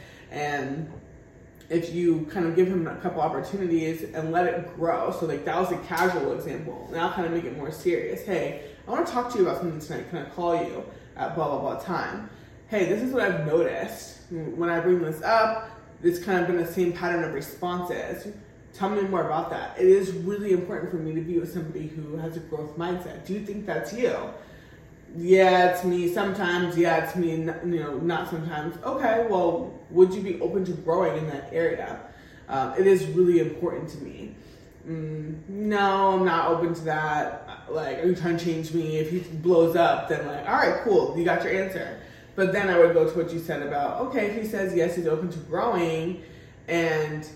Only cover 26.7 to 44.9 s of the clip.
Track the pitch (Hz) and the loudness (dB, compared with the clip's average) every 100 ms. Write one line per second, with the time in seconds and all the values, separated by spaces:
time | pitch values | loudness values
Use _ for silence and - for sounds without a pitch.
26.7 | 165 170 - - 180 170 160 165 160 175 | 4 4 4 0 0 0 0 -2 -4 -2
27.7 | 165 147 143 170 170 - 165 160 151 156 | -2 -2 -2 -2 -2 -2 -6 -6 -4 -6
28.7 | - - - 254 226 233 190 170 165 - | -6 -4 0 2 4 4 4 2 0 -4
29.7 | - - 165 185 214 190 175 - 202 180 | -10 0 6 6 6 -4 -2 -2 0 -2
30.7 | 160 160 175 175 151 156 139 - 160 165 | -4 0 2 2 0 -4 -6 -6 -2 0
31.7 | - - - - - - - - 135 135 | -2 -6 -10 -14 -20 -20 -20 -6 -2 -2
32.7 | 127 190 185 156 160 180 170 151 - 170 | 4 6 6 4 4 6 6 4 -2 -4
33.7 | - - - - - - - - - - | -4 -8 -10 -12 -12 -14 -16 -20 -20 -20
34.7 | - - 160 156 156 156 160 - 196 208 | -18 -10 -8 -6 -6 -8 -10 -8 -4 0
35.7 | 208 196 190 190 190 185 170 165 165 170 | 2 4 4 4 4 4 4 2 2 2
36.7 | 160 160 156 156 151 - - - - - | -2 -2 -2 0 -2 -2 -6 -12 -16 -8
37.7 | 156 156 - 175 175 170 170 170 160 156 | -4 -4 0 2 2 2 0 0 -2 -2
38.7 | 165 156 156 156 180 - 160 165 170 165 | -2 -2 -2 -2 -4 -6 -2 4 6 6
39.7 | 170 165 - - 160 147 143 - 254 247 | 6 4 4 0 -2 -4 -6 0 2 2
40.7 | - 240 185 - 165 170 165 185 185 185 | 2 4 4 4 2 2 2 0 0 -2
41.7 | 175 170 - - - - - 185 208 196 | -4 -8 -10 -14 -20 -8 0 2 2 4
42.7 | 175 170 165 156 175 160 165 165 147 143 | 8 8 8 4 2 -2 -4 -4 -6 -4
43.7 | 143 143 - 262 277 202 220 214 202 185 | -2 -2 -2 -2 0 0 -2 -4 -2 0
44.7 | 175 165 | 2 2